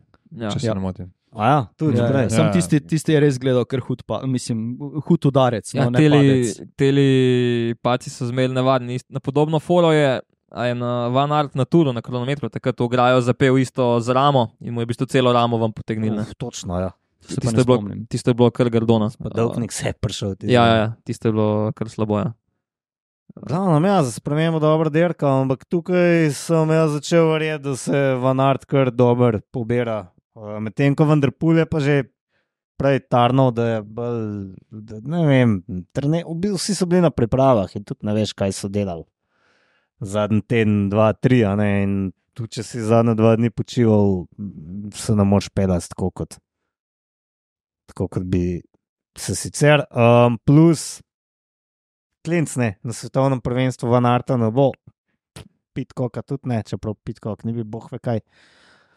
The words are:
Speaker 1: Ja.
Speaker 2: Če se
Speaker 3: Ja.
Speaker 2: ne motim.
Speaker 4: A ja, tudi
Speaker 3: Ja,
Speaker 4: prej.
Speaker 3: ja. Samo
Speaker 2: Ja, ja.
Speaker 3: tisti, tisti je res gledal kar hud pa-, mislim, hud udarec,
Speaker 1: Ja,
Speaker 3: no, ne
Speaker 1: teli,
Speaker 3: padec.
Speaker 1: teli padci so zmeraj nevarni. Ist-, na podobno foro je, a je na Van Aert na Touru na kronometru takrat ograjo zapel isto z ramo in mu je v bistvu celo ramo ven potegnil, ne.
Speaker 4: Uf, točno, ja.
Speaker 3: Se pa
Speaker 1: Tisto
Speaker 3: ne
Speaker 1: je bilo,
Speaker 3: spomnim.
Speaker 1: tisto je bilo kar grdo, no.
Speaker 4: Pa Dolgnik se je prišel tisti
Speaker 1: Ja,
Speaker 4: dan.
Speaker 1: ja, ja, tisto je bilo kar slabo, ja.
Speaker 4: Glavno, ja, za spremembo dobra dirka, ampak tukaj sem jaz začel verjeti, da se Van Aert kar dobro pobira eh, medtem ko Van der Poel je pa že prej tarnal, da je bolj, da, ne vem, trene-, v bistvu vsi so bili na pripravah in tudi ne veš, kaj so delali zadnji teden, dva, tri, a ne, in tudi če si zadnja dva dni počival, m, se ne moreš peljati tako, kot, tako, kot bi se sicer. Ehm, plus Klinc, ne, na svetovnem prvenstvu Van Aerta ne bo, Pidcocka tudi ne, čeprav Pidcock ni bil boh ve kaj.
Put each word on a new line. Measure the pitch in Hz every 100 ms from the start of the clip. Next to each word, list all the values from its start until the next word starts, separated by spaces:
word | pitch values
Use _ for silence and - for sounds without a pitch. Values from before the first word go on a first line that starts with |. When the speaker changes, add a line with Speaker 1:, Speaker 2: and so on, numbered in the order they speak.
| _ _ _
Speaker 1:
Ja. | 117 113
Speaker 2:
Če | -
se |
Speaker 3:
Ja. | 113
Speaker 2:
ne | 98
motim. | 95 90 90 - _
Speaker 4:
A | 110
ja, | 110 147 104
tudi | - 156 113
Speaker 3:
Ja, | 120
Speaker 4:
prej. | 135
Speaker 3:
ja. | 107
Samo | 113
Speaker 2:
Ja, | -
ja. |
Speaker 3:
tisti, | 180 170 151
tisti | - 160 -
je | 151
res | 147 127
gledal | 131 123
kar | 113 131
hud | - 127
pa-, | - 110
mislim, | 131 127 - 113 117 127 147 151
hud | - 170
udarec, | 147 135 127 110 -
Speaker 1:
Ja, | 139
Speaker 3:
no, | 127
ne | 123
Speaker 1:
teli, | 151 147
Speaker 3:
padec. | 139 131 117 - - -
Speaker 1:
teli | 139 139 139 131 127 123 120 120 117 117
padci | 120 127 -
so | - 123
zmeraj | 127 127
nevarni. | 127 131 135 120 123
Ist-, | -
na | 143
podobno | - 135 151 160
foro | - 175 165
je, | 156 143 117 - _ _
a | -
je | 120
na | 120 120 123 120
Van | 127 143
Aert | 151 143
na | 139 127
Touru | 170 147
na | 117
kronometru | - 123 123 143 113
takrat | - 131 113
ograjo | 120 123 123 127
zapel | 123 120 135 131
isto | 127 - 120 120
z | 117
ramo | 127 143 135 113 -
in | -
mu | 120
je | 117
v |
bistvu | 120 131
celo | 135 123
ramo | 120 120 113
ven | 113
potegnil, | - - 110 110
ne. | 104
Speaker 4:
Uf, | 110
točno, | - 120 - 90 90
ja. | 92 - _ _
Speaker 3:
Se | - -
pa |
Speaker 1:
Tisto | 123
Speaker 3:
ne | 113
Speaker 1:
je | 123
bilo, | 120
Speaker 3:
spomnim. | 101 98 113
Speaker 1:
tisto | 123 -
je | 117
bilo | 120
kar | - 120
grdo, | 113 113 113
no. | 107
Speaker 4:
Pa | - -
Dolgnik | 113 117 - 110
se | - 113
je |
prišel | - 104 - 101
tisti | 95 104
Speaker 1:
Ja, | 120
Speaker 4:
dan. | 117
Speaker 1:
ja, | 113
ja, | 110 113
tisto | - 117 113
je |
bilo | 107 107 107 107
kar | - 110
slabo, | - 107 104
ja. | 113 - _ _ _ _ _ _ _ _ -
Speaker 4:
Glavno, | - - 170 196 147
ja, | 185 196
za | 131
spremembo | - - 147 165 160
dobra | 151 156 156
dirka, | 151 175 160 143
ampak | 135 135 131 -
tukaj | 175 165 180 175 170 156
sem | 131 - 165 156
jaz | 160 160
začel | 147 - 170 160
verjeti, | 156 156 156 139
da | 127
se | - 143 139
Van | 127 131 131
Aert | 135 135 -
kar | 139 127
dobro | 120 123 123 123 104 -
pobira | 131 113 120 117 110 87 _ _ 113
eh, | 104 107
medtem | 110 - 143
ko | 139
Van | 151 151
der | 135
Poel | - 160 165
je | 160
pa | 160
že | 143 143 117 _ _ _ _ _ _ -
prej | 135 131
tarnal, | - 123 120 135 131
da | 117 117
je | 113
bolj, | 104 110 120 117 110 104 98 -
da, | _ 107 107 107
ne | 127 170
vem, | 156 131 120 98 - 90 87
trene-, | - 139 165
v | 170 165
bistvu | 202 190
vsi | -
so | 185 180
bili | 180
na | 165
pripravah | - 113 127 135 117 92
in | 107
tudi | 101 139
ne | 104
veš, | 107 104
kaj | - 98
so | 95 101
delali | 101 98 82 78 _ _ _ _ _ _ _ _ _
zadnji | 95 104 104 107
teden, | - 117 107 104 98
dva, | 104 110
tri, | 98 127 127
a | 101
ne, | 101 104 101
in | 98 98 95 - _
tudi | - 113
če | -
si | 104 123
zadnja | 107 113 117
dva | 113 113 113
dni | 117
počival, | - - - 113 107 101 92 80
m, | - 101 - 78 98 104
se | - -
ne | 104
moreš | 101 101 -
peljati | - 95 87 -
tako, | - 92
kot, | - 80 - _ _ _ _ _ _ _ _ _ _ _ _ _ _
tako, | _ - 95
kot | - 92
bi | 92 90 85 - _ _ _ _ -
se | - 95
sicer. | 98 - 147 147 131
Ehm, | 123 117 120 120 117
plus | - 143 165 151 - - _ _ _ _ _ _ _ _ _ _ _ _ -
Klinc, | 170 147 131
ne, | 117 -
na | 120
svetovnem | 110 113 135 135 131
prvenstvu | 127 123 131 - 117
Van | 123 120
Aerta | 120 - 127
ne | 110
bo, | 120 135 - _ _ _ _ _ - - _ _
Pidcocka | - 123 - 123 120
tudi | - 139 127
ne, | 117
čeprav | - - 110 104
Pidcock | - 110 113 98
ni | 113
bil | 117
boh | 107 113 -
ve | 123
kaj. | 127 110 - _ _ _ _ _ _